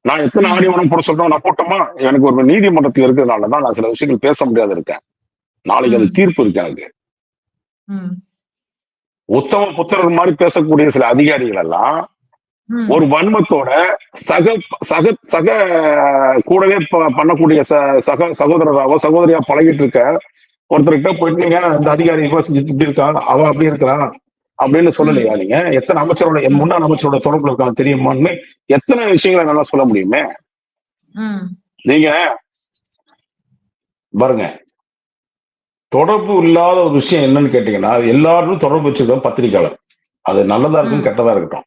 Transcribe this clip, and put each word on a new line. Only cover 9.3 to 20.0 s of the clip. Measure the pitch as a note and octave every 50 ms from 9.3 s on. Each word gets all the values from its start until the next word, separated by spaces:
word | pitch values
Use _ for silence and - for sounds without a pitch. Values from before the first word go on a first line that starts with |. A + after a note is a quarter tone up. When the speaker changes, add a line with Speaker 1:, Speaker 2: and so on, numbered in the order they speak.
| E3 - - - G#3+ G3+ G3+ G3 D#3
Speaker 1:
புத்திரர் | E3 E3 E3+ G3+ F#3+ F3+ E3+
மாதிரி | E3+ E3 F3 F#3 D#3 -
பேசக்கூடிய | F3 E3+ - F3+ D3+ D#3 D#3 D3 D3+ D3
சில | C3 C3+ A#2+
அதிகாரிகள் | A#2 B2 C3 D3 D3+ D3+ C3+ B2+ A#2 G2+ F#2+ E2
எல்லாம் | E2 F2 F2+ A2 C3 D3+ E3 - _ _ _ _ _ _ _ _ _ _ _ _
Speaker 2:
ம். | - A#3 A#3+ A3+ G#3
Speaker 1:
ஒரு | C3 D#3 D#3
வன்மத்தோட | C#3 C#3+ D#3 F3 G#3 G#3+ G#3+ E3+ - E3+ C#3+ C3+ B2+ C3+ D#3 F3 F#3 - - _ _ _
சக, | - - - D#3+ F3 E3 A3 A3+ G#3 - - - -
சக, | - - - E3 D#3+ A3+ A3 - _
சக | - - E3 D#3+ G#3+ A3+ A3 G3 F3+ F3 E3 D#3 D3+ D3 D3 C#3+ C#3+ C#3 C3+ C3+ C3 C3 B2+ -
கூடவே | - F3+ F#3+ F#3+ F#3+ G3+ G3 D#3+ -
ப-, | - E3+ D#3+ D3+ B2
பண்ணக்கூடிய | D3 D3+ E3 E3+ D3+ D#3+ D#3 D#3 D3+
ச-, | C3+ - D#3 D3 C#3+ C#3 C#3 C3
சக, | A#2+ C#3+ C#3+ C3+ E3+
சகோதரராவோ | E3+ D3+ - D3 D3 E3+ E3 D#3+ D3+ C#3+ C#3 C3+ C3 D3+ D#3
சகோதரியா | - D3+ D#3 E3+ F3 D#3+ E3 D#3 B2+
பழகிட்டு | - C#3 D3 D#3+ D#3+ D#3 C#3+ C#3
இருக்க | A#2+ - B2+